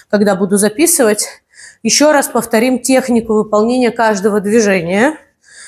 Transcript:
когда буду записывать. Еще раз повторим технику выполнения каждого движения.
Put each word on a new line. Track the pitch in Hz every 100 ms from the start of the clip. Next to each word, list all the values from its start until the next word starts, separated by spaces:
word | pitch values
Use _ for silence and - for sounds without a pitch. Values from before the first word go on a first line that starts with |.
| -
когда | 208 208
буду | 185 190 202
записывать. | 202 208 330 - 220 214 - - _ - - -
Еще | 226 - 294
раз | 285 277
повторим | 311 320 220 254 254
технику | - 262 262 233 226
выполнения | 214 214 214 220 254 240
каждого | 233 226 202 208 208
движения. | 196 226 208 190 170 190 269 311 _ _ _ -